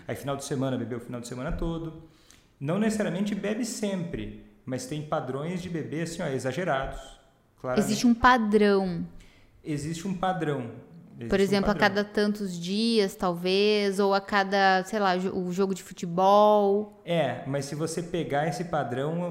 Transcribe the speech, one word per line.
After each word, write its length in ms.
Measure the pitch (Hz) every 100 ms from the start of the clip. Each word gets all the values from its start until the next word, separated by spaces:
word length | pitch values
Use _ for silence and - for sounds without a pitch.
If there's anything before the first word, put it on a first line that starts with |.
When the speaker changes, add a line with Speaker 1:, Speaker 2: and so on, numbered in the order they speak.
| -
Speaker 1:
Aí 80 | 117
final 220 | 135 139
de 80 | -
semana, 320 | 139 135 -
beber 180 | 110 120
o 60 |
final 180 | 117 123
de 80 | 117
semana 240 | 123 135
todo. 520 | - 165 165 160 151 - _ - - _ _
Não 220 | 139 190
necessariamente 560 | 220 214 196 175 208 196
bebe 300 | 202 220 240
sempre, 800 | - 208 185 - 113 101 101 - _ -
mas 200 | 127 -
tem 160 | 151
padrões 600 | 147 - 123 135 160 180
de 60 | 180
beber, 340 | 165 123 147
assim, 180 | 165 170
ó, 60 | 165
exagerados. 920 | 131 127 131 180 135 139 - - - _ _ _ _
Claramente. 260 | 131 127 196
Speaker 2:
Existe 220 | 214 240
um 60 |
padrão. 920 | 233 247 254 214 208 208 196 190 170 175 - - - - _
Speaker 1:
Existe 460 | - 147 147 165 196
um 60 |
padrão. 580 | 180 185 170 151 135 117 - - - - -
Existe 100 | 117
Speaker 2:
Por 100 | 196
Speaker 1:
um 40 |
Speaker 2:
exemplo, 260 | 196 202 202
a 40 |
Speaker 1:
padrão. 160 | 190 208 196
Speaker 2:
cada 80 | 208
tantos 520 | - 208 208 202 175
dias, 560 | 170 202 226 226 190
talvez, 840 | - 185 170 180 190 208 214 202 190
ou 140 | 196
a 80 | 196
cada, 640 | 196 208 196 196 196 185 185
sei 140 | 220
lá, 180 | 196 180
jo-, 180 | 185 -
o 160 | 180
jogo 240 | 175 196 190
de 80 |
futebol. 1160 | - - 175 175 190 208 208 208 202 202 208 - -
Speaker 1:
É, 380 | 170 135 120 135
mas 200 | 143 139
se 100 | 151
você 260 | 160 170
pegar 460 | 170 175 139 139 160
esse 160 | 165
padrão, 560 | 175 156 127 123 147 170 175